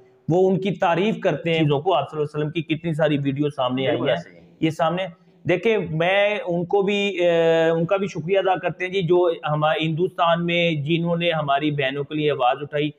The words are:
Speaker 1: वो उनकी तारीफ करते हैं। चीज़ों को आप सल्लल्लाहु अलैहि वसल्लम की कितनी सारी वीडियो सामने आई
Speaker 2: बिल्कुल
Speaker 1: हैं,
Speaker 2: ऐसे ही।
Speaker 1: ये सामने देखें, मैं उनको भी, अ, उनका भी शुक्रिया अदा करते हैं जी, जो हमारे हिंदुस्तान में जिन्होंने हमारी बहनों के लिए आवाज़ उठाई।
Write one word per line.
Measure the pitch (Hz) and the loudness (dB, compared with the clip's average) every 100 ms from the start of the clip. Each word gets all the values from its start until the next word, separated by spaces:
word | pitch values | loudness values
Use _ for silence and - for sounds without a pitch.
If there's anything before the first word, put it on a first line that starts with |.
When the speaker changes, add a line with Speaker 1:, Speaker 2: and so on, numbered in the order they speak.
| - _ - | -12 _ -2
Speaker 1:
वो | 170 | 2
उनकी | 190 190 196 | 2 2 -2
तारीफ | 170 185 170 208 - | -2 0 2 0 0
करते | 185 147 170 | -2 -2 -2
हैं। | 165 | 0
चीज़ों | 151 139 | 2 2
को | 170 | 2
आप | 170 135 | 0 0
सल्लल्लाहु | 156 | -4
अलैहि | |
वसल्लम | 147 151 151 | -4 -4 -4
की | 165 | -4
कितनी | 156 156 170 | -2 -2 -2
सारी | 156 156 143 | 0 0 0
वीडियो | 139 135 147 | 0 -2 -2
सामने | 139 127 127 | -2 -2 0
आई | 131 | 0
Speaker 2:
बिल्कुल | 117 - | 0 0
Speaker 1:
हैं, | 87 | -2
Speaker 2:
ऐसे | 85 | -6
ही। | 85 - - | -18 -20 -4
Speaker 1:
ये | 160 | -2
सामने | 156 160 180 185 - _ _ 151 | 0 -2 -2 -6 -10 _ _ -2
देखें, | 175 226 214 170 156 | 0 0 0 -2 -2
मैं | 175 196 208 208 | 2 2 2 0
उनको | 180 175 175 202 | -4 -4 0 0
भी, | 196 208 202 | 2 0 0
अ, | 180 180 170 165 165 165 165 | 0 2 4 4 4 2 2
उनका | 165 196 | 0 0
भी | 190 | -2
शुक्रिया | 170 156 196 | -6 -2 0
अदा | 190 180 | 2 0
करते | 175 165 | -2 -4
हैं | 180 | -4
जी, | 190 | -2
जो | 170 175 180 165 156 | 2 4 4 0 -2
हमारे | 151 151 160 | 0 0 0
हिंदुस्तान | 160 156 180 185 170 170 | 0 0 -2 0 2 2
में | 170 175 170 156 | 2 0 2 0
जिन्होंने | 139 165 170 170 170 | 0 0 0 0 0
हमारी | 160 143 139 151 | 0 0 0 0
बहनों | 143 131 143 | 0 -2 -4
के | 143 | -6
लिए | 156 151 | -2 0
आवाज़ | 135 123 135 | 2 0 0
उठाई। | 143 147 151 | -4 -4 -4